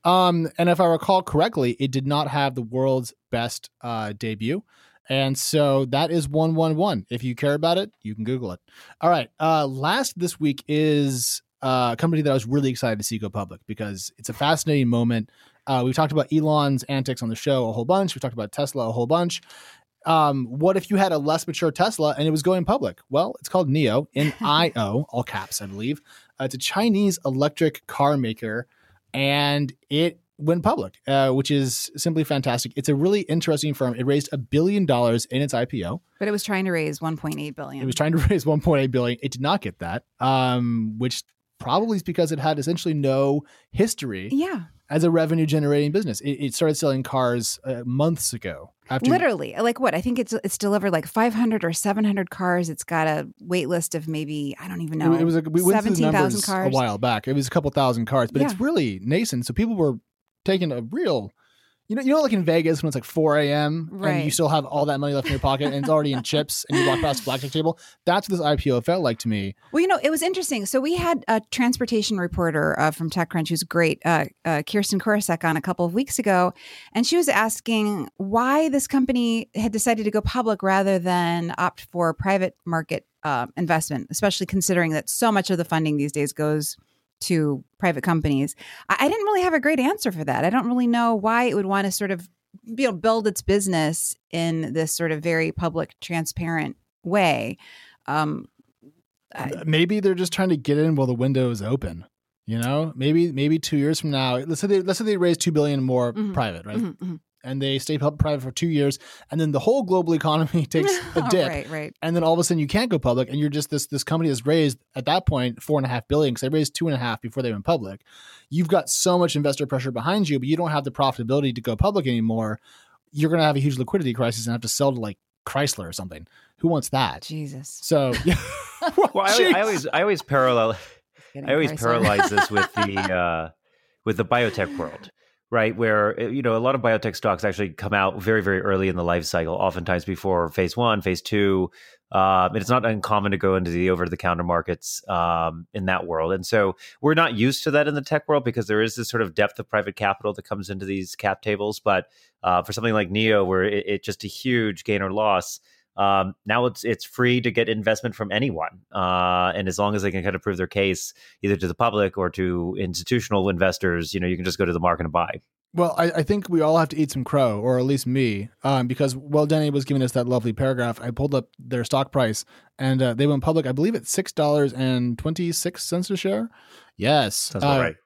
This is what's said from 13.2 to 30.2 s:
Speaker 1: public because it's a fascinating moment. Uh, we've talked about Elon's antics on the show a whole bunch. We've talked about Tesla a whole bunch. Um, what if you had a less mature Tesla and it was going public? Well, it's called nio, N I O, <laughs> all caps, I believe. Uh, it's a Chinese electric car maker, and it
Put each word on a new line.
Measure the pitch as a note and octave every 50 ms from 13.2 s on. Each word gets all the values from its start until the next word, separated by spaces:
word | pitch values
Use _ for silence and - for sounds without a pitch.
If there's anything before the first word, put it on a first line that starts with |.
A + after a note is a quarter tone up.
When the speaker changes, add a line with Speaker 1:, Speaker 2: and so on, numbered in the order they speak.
| G#2+ G2
Speaker 1:
public | - G#2+ G2 F2 F#2 F2 _
because | - G#2+ - A2 G#2 G2+ F#2 - - _ _
it's | - -
a | A#2+
fascinating | - C#3+ D3 E3 D3+ - D#3+ D3+ C#3+ C3 A#2+
moment. | A#2+ A#2 A#2+ A#2 A#2 A2+ A2 - _ _ _ _ _ _ _
Uh, | - C3+ B2+ B2
we've | B2+ B2+
talked | - D#3 D3
about | D3+ D#3 D#3+ -
Elon's | D3+ D#3 D3+ D#3 D3+ D3+ D3 C#3 C#3 B2+ B2+
antics | - C#3 C3+ B2+ C#3 B2+ -
on | B2 A2+
the | A2+
show | - - D3 C#3 C3 B2 A2+
a |
whole | A2 A#2+ A#2
bunch. | C3 F3+ G3 G3 F3+ -
We've | C3+
talked | - B2+ A2+
about | A#2 G#2+ G#2
Tesla | - - C#3+ C3 - C#3 A#2+ A2+
a |
whole | A#2 B2 A#2+
bunch. | A#2 D#3 E3+ F3 F3 F3 - _ _ - - - - - _ _ _ _ _ _
Um, | D#3+ E3 D#3+ D#3 D3 C#3 C3+ B2+
what | A2+ B2 C#3+ D#3 F#3 G3
if | G3 F3+ -
you | G#3
had | G3 G3 F#3+
a | E3 D3+
less | C#3 D3 D#3 E3 -
mature | - D3 - E3+ D#3+
Tesla | C#3+ - F3+ A3 A3 - D#3 D3+ C3+ C3
and | D3 D#3+
it |
was | D#3 D3+
going | C#3+ F3 F#3+ F#3 E3+
public? | - G#3+ C#4 A#3 G2+ F2 _ _ _
Well, | C3 C#3+ F3 - - -
it's | - -
called | - F#3 F3+ C#3
nio, | C3+ D#3 D3+ A2+ G#2 C3 D3+ - _
N | C3+ D3 D3+ C#3 -
I | A#3 D3 D3 D#3 E3+ D#3+ -
O, | B2 A2 G2+ G#2+ B2+ D3+
<laughs> | -
all | - B2
caps, | B2 - - G2+ F#2+ - - -
I | G#2
believe. | G2 G2 G2 A2 B2+ D3+ D3 _ _ - - _ _ _ _
Uh, | C3
it's | C3 -
a | B2+
Chinese | - - - G3 A3 A#3 G#3 G3 G#3 G3 F3 - _
electric | C#3 C3 C3 C#3+ D3+ D3 - E3 D#3 - - _
car | - - - C#3+ C#3 D3 C#3
maker, | B2+ A2+ A2 - - A2 G#2+ A#2 A#2+ _ _ _ _ _ _ _ _ _ -
and | C3 C#3 C#3 C#3+ C#3+ C#3+ C#3+ C#3+ C#3+ D3 C3 - _ _ _
it | C#3+ D3+ E3 E3+ E3+ _